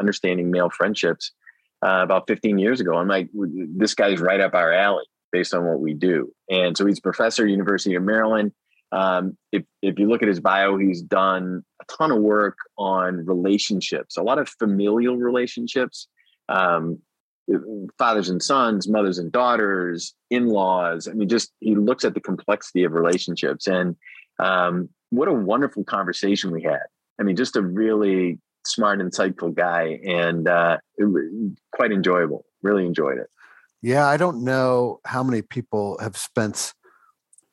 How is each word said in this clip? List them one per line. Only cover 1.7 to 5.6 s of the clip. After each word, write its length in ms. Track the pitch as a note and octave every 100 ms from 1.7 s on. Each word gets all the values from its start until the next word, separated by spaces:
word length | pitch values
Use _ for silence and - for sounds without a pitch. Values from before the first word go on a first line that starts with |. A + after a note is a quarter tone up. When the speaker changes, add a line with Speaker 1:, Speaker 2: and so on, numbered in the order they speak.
| - F#2
Speaker 1:
uh, 140 | F#2+
about 220 | F#2 F#2+ -
fifteen 340 | G#2+ A2+ G2+
years 200 | G2+ B2+
ago. 160 | F2+ E2
I'm 140 | F#2
like, 200 | G2 F2
"W-, 340 | G#2 F#2+ E2 E2 F2+
this 180 | G#2+
guy's 280 | - G2+ F#2
right 180 | F2 G2
up 160 | F#2+ F#2+
our 160 | E2
alley 320 | F2 G2+ F#2 - _ -
based 200 | F2+ F2
on 120 | F2+